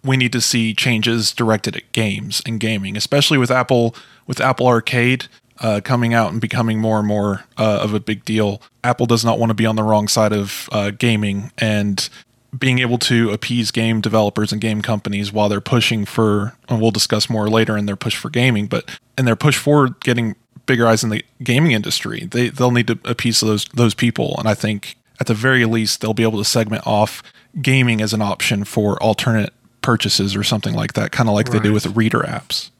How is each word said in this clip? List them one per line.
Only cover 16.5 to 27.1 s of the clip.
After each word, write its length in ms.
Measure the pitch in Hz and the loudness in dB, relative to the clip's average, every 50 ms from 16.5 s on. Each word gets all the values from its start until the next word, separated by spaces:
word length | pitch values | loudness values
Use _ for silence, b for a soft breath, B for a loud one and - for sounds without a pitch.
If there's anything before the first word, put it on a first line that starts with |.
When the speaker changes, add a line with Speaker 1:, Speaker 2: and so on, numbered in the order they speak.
| - _ _ - | -8 _ _ -4
Speaker 1:
and 120 | 120 110 | -2 2
we'll 100 | 110 113 | 2 2
discuss 400 | 101 107 - - - 107 - - | 2 0 0 0 0 -2 0 -2
more 180 | 113 110 104 107 | -2 -2 0 2
later 280 | 110 113 110 107 110 | 2 2 2 2 0
in 100 | 104 104 | -2 -2
their 80 | 101 98 | -4 -4
push 220 | 95 - 117 - | -4 -6 -6 -6
for 120 | - - - | -6 -8 -6
gaming, 360 | 151 120 120 131 120 104 104 | -2 2 2 2 2 2 -2
but 220 | 101 123 117 - B B B _ _ _ | -2 -4 -4 -6 B B B _ _ _
in 80 | - 131 | -2 0
their 120 | 123 113 | 0 0
push 200 | - - 151 131 | 2 2 0 0
for 340 | - - 147 147 147 139 131 123 _ | 2 2 2 4 4 4 2 0 _
getting 340 | - - 123 120 117 113 98 _ _ _ _ - _ | -2 -2 0 0 0 -4 -6 _ _ _ _ -16 _
bigger 200 | - 131 117 117 | -2 0 2 4
eyes 180 | 117 113 107 - | 4 4 4 2
in 60 | 113 | -2
the 140 | 104 104 - _ _ _ 123 | -4 -4 -6 _ _ _ -2
gaming 300 | 117 120 131 156 170 123 | 0 2 4 4 4 2
industry, 520 | 107 104 - - - - 110 110 110 - 92 | 2 0 -2 -4 -4 -4 -6 -8 -8 -10 -6
they, 180 | - 120 123 113 | -2 -2 -2 -2
they'll 220 | - 131 123 123 120 | 0 2 2 2 4
need 140 | 120 117 | 2 2
to 120 | 120 117 - _ | 0 -2 -4 _
appease 360 | - 120 - - 117 110 - | -6 -6 -2 -2 0 0 2
those, 260 | - 110 107 104 - - - | 2 2 0 0 -2 -6 0
those 180 | - 120 113 101 | 2 2 2 2
people. 400 | - - 120 - - 117 - - - | 2 0 0 0 0 -4 -4 -4 -2
And 100 | - 110 | 0 0
I 60 | 104 | 0
think 420 | - - 104 107 101 - - - _ _ _ _ - | 0 0 -4 -4 -4 -8 -14 -18 _ _ _ _ -8
at 60 | - | -2
the 80 | - 117 | -2 -2
very 300 | 104 113 131 131 127 120 | 0 2 2 2 4 2
least, 360 | 110 113 117 110 104 - - | 2 2 0 0 -2 -4 -4
they'll 140 | - 110 110 | -4 -4 0
be 80 | 104 113 | 2 0
able 160 | 113 110 113 | 0 0 0
to 60 | 123 | -2
segment 420 | - - 123 113 107 113 104 - | 0 0 0 0 0 -4 -6 -2
off 360 | - 110 104 107 107 | -2 2 2 2 0